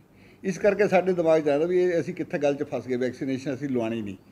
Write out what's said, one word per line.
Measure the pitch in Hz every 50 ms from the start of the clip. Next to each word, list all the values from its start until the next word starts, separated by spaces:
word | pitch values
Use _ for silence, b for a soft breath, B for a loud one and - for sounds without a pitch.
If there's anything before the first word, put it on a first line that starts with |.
| - _ B B B B B B B
ਇਸ | 190 185 -
ਕਰਕੇ | - 208 196 190 208 180
ਸਾਡੇ | 180 180 175 185 185
ਦਿਮਾਗ | 175 170 160 160 160
'ਚ | 147 147
ਆਉਂਦਾ | 143 143 160
ਵੀ | 170 185 180 180
ਇਹ | 180 175 170
ਅਸੀਂ | 139 143 175
ਕਿੱਥੇ | - 156 - - 165
ਗੱਲ | 143 143 143
'ਚ | 139 147
ਫਸ | - 147 127 113 127
ਗਏ, | 127
ਵੈਕਸੀਨੇਸ਼ਨ | 120 127 123 120 - 156 135 135 127 - 143 135
ਅਸੀਂ | 113 143 139
ਲਵਾਉਣੀ | 131 120 113 113 113 117
ਨਹੀਂ, | 107 101 98 - - b